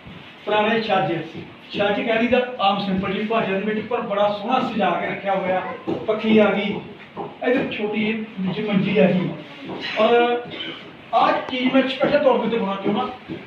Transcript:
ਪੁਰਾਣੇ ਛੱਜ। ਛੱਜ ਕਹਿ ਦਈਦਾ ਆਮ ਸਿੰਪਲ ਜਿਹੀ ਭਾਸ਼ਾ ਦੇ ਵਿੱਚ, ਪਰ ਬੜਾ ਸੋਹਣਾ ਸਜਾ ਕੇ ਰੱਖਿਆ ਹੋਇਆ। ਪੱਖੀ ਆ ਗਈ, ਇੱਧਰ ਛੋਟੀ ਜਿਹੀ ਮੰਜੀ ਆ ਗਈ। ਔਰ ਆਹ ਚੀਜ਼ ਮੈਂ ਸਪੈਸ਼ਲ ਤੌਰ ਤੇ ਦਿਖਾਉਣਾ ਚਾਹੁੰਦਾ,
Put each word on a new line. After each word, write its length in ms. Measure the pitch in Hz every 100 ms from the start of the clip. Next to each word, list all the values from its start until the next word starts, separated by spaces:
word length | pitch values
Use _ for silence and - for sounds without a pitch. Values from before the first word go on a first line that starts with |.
| - - - - 202
ਪੁਰਾਣੇ 360 | 214 214 226
ਛੱਜ। 320 | 208 190 156 156 - 110 - - - 202
ਛੱਜ 240 | 202 208
ਕਹਿ 160 | 226 220
ਦਈਦਾ 340 | 240 247 254 -
ਆਮ 260 | 196 196 190
ਸਿੰਪਲ 280 | 180 190
ਜਿਹੀ 120 | 214 220
ਭਾਸ਼ਾ 340 | 226 190 190
ਦੇ 140 | 214
ਵਿੱਚ, 140 | 214 -
ਪਰ 140 | 233
ਬੜਾ 380 | - 202 208 202
ਸੋਹਣਾ 180 | 233 254
ਸਜਾ 300 | 233 - 185
ਕੇ 160 | - -
ਰੱਖਿਆ 300 | 196 196 190
ਹੋਇਆ। 280 | 185 185 - - - - -
ਪੱਖੀ 300 | 220 220 214
ਆ 140 | 196
ਗਈ, 280 | 190 - 170 - - - - - - -
ਇੱਧਰ 240 | 254 -
ਛੋਟੀ 540 | - 208 214 214 226 214 190 185
ਜਿਹੀ 140 | 220 214
ਮੰਜੀ 300 | 185 151 -
ਆ 140 | 185
ਗਈ। 180 | - 156 - - - - - - -
ਔਰ 460 | 226 240 240 240 170 170 165 - - - -
ਆਹ 200 | 233 269 214 -
ਚੀਜ਼ 220 | 254 254
ਮੈਂ 140 | 269 254
ਸਪੈਸ਼ਲ 360 | - 269 294
ਤੌਰ 160 | 269 226
ਤੇ 80 | 226
ਦਿਖਾਉਣਾ 280 | 214 190 190
ਚਾਹੁੰਦਾ, 600 | 208 208 - - - 165